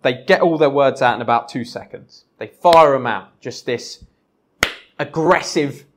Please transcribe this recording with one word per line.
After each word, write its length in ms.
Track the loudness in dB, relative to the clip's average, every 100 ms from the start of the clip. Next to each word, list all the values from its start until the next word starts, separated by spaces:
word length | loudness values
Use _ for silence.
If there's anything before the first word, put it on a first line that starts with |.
They 140 | -2
get 260 | -4 2 2
all 160 | 4 2
their 140 | 0
words 320 | 2 0 2
out 120 | 0 0
in 60 |
about 260 | 0 -2 -2
two 160 | -12
seconds. 600 | -10 -14 -16 -20 -20 _ _ _
They 80 | -16
fire 480 | _ 4 6 6
'em 120 | 2 -4
out, 320 | -8 -10 _
just 260 | -14 -12 -6
this 380 | -8 -8 -20 -20 _ _ _ _ _ -6 -6 _ _
aggressive 880 | -8 -4 0 0 0 -4 -4 -6 _